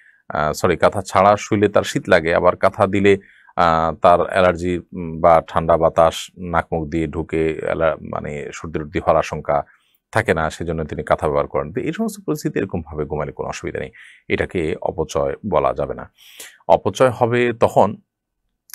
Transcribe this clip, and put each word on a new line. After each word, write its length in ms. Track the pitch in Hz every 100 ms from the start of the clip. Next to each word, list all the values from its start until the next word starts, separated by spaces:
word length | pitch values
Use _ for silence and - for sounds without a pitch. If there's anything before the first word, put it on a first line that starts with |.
| _ _ -
আহ, 240 | - 76
সরি, 240 | 76 98 82
কাঁথা 240 | 90 101
ছাড়া 360 | 95 98 98 104
শুলে 320 | - 107 101
তার 140 | 98
শীত 260 | 98 143 -
লাগে, 260 | 92 80 87
আবার 200 | 87 90
কাঁথা 320 | 95 98 98
দিলে, 300 | 98 98 98 - _ _ -
আহ, 400 | 87 80 82 76
তার 260 | 92 87
অ্যালার্জি, 560 | 80 95 92 85 90 90
উম, 440 | - - 85 80
বা 200 | 85 82 -
ঠান্ডা 300 | - 82 82
বাতাস 540 | 82 78 82 - - -
নাক 360 | 90 82 80
মুখ 160 | 85 76
দিয়ে 180 | 80 80
ঢুকে 540 | 80 80 80 80 78
অ্যালা-, 340 | - 82 80 76
মানে, 480 | 85 78 78 73 69
সর্দি 260 | - 82 80
টর্দি 200 | 76 87
হওয়ার 180 | 82 80
আশঙ্কা 480 | - 80 73 73 - _ _ _ _
থাকে 220 | - 107
না, 160 | 85 78
সেজন্য 340 | - 85 80
তিনি 200 | 76 78
কাঁথা 240 | 76 - 80
ব্যবহার 200 | 71 71
করেন। 260 | 71 71
তো 80 | 101
এই 120 | -
সমস্ত 280 | 170 226 208 -
পরিস্থিতি 340 | 151 160 -
এরকমভাবে 460 | 104 95 80 76 73
ঘুমালে 260 | 76 73
কোনো 180 | - 67
অসুবিধা 300 | - 82 -
নেই, 120 | 69 - - - -
এটাকে 480 | 98 90 98 78 -
অপচয় 540 | - 85 78 - 69 71 107
বলা 240 | 80 69
যাবে 200 | 64 71
না। 180 | 62 - _ _ - - _ -
অপচয় 420 | 87 - 98 131
হবে 440 | 113 117 120 120
তখন 420 | 117 104 - 110 - _ _ _ _ _ _ _